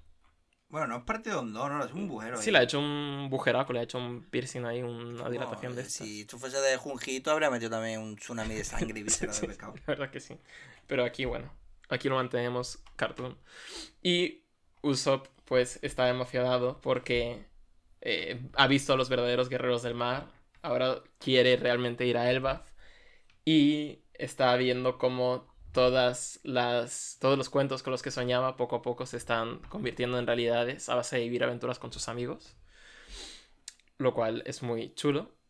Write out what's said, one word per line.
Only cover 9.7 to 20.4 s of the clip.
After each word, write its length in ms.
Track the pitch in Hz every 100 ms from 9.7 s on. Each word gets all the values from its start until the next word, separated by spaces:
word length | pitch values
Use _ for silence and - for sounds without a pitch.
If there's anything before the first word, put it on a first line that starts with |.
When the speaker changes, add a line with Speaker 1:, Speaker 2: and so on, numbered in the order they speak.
| -
Speaker 2:
la 60 | -
verdad 240 | 143 135
que 80 | 131
sí. 160 | - - - - - - -
Pero 160 | 127
aquí, 220 | 120 - 127
bueno, 260 | 120 - - - - -
aquí 180 | 127 135
lo 80 | 131
mantenemos 640 | 127 123 120 123 123 - - -
cartoon. 420 | 117 - 127 - - - - - - _
Y 420 | 180 175 175 - _ _ _ _
Usopp, 460 | 147 131 147 135 - _ -
pues, 340 | 127 123 -
está 260 | 143 - 127
emocionado 680 | 127 123 127 127 127 123 131
porque, 640 | 135 127 - 120 117 117 - - - _ _ -
eh, 380 | - 87 82 123 127 139
ha 120 | 135
visto 260 | 139 143
a 40 | 131
los 120 | 127
verdaderos 400 | 123 120 123 127
guerreros 340 | 127 127 120
del 120 | 120 120
mar. 320 | 120 135 - -